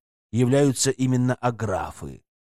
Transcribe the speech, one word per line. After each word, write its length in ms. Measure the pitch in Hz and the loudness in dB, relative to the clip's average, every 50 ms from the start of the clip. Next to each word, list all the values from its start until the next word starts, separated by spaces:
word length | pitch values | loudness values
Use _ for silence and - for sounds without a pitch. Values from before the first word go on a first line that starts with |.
| _ _ _ _ _ _ | _ _ _ _ _ _
являются 600 | - 113 127 120 135 139 143 139 127 - - 135 | -2 0 2 4 4 4 4 4 2 0 0 -2
именно 440 | 131 - 131 127 127 123 123 127 127 | 0 0 0 0 2 2 2 0 0
Аграфы. 880 | - - 123 120 104 113 98 92 85 82 76 - - - 71 64 - _ _ _ _ _ | -2 -2 -4 -4 -4 -4 -4 -4 -4 -6 -8 -10 -14 -14 -16 -16 -16 _ _ _ _ _